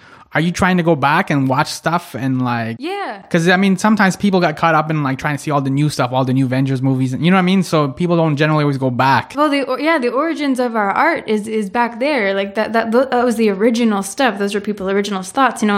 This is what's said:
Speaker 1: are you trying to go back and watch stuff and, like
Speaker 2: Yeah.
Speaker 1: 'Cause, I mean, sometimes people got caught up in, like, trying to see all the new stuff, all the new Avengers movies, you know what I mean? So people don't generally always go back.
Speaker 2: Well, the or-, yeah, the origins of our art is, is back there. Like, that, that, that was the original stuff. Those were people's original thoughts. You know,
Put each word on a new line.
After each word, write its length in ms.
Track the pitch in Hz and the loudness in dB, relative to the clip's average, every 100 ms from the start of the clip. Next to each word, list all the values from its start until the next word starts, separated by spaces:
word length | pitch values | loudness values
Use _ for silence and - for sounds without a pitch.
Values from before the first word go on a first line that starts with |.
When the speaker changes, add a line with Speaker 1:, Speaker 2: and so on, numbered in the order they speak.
| - - - | -20 -20 -6
Speaker 1:
are 60 | 147 | -2
you 100 | 170 | -2
trying 240 | 170 185 185 | 0 2 2
to 60 | |
go 120 | 170 | 2
back 360 | 156 139 160 196 | 2 2 2 0
and 180 | 147 131 | 0 0
watch 200 | 131 156 | 0 -2
stuff 460 | - 170 175 - | -4 -4 -4 -4
and, 280 | 123 131 127 | -6 -4 -2
like 340 | 123 120 113 117 | -2 -2 -4 -8
Speaker 2:
Yeah. 440 | 311 403 339 202 - | -8 -8 -8 -12 -4
Speaker 1:
'Cause, 180 | 175 165 | 0 2
I 80 | 180 | 4
mean, 220 | 196 185 | 2 2
sometimes 360 | 214 214 190 | 2 4 2
people 260 | 180 208 185 | 2 2 2
got 160 | 170 151 | 2 2
caught 160 | 165 | 2
up 160 | 156 156 | 2 2
in, 120 | 156 | -2
like, 160 | 139 131 | -2 -2
trying 160 | 151 143 | -4 -4
to 60 | |
see 80 | 156 | -2
all 120 | 143 | -2
the 80 | 135 | 0
new 180 | 139 147 | 0 0
stuff, 240 | - 127 | 0 -2
all 120 | 127 | 0
the 100 | 131 | 0
new 100 | 131 | 0
Avengers 380 | 131 131 135 131 | 0 0 0 0
movies, 320 | 135 131 131 | 0 0 -2
you 160 | 127 165 | 0 2
know 60 | 190 | 2
what 40 | |
I 20 | |
mean? 200 | 180 190 | 2 0
So 260 | 180 160 143 | 2 0 0
people 260 | 127 175 170 | -2 0 2
don't 200 | 160 143 | 2 2
generally 260 | 156 151 | 2 2
always 140 | 147 139 | 0 0
go 120 | 131 | -2
back. 420 | 120 131 135 - 277 | 0 2 2 0 -2
Speaker 2:
Well, 120 | 302 | 0
the 140 | 277 | 0
or-, 160 | 269 254 | -2 -2
yeah, 180 | 302 330 | 0 0
the 100 | 240 | 0
origins 500 | 240 330 277 294 254 | -2 -2 -2 -2 -2
of 160 | 247 226 | -2 -2
our 140 | 202 | 0
art 360 | 180 311 311 - | 2 2 0 -2
is, 200 | 214 220 | -2 -2
is 200 | 220 196 | -4 -2
back 280 | 240 233 226 | -2 -2 -2
there. 360 | 277 277 196 | -2 0 0
Like, 200 | 196 202 220 | 0 -2 -4
that, 180 | 214 | -2
that, 180 | 226 226 | -2 2
that 320 | 233 269 240 | 2 2 2
was 120 | 247 214 | 2 2
the 120 | 214 | 0
original 540 | 185 233 233 233 196 | 2 2 2 2 0
stuff. 360 | 196 - 262 202 | -2 0 0 0
Those 160 | 202 | -2
were 60 | 202 | -2
people's 300 | 208 208 190 | -4 -4 -2
original 300 | 196 208 196 | -2 -2 -6
thoughts. 400 | 185 269 254 226 | -4 0 0 2
You 60 | |
know, 80 | 214 | 0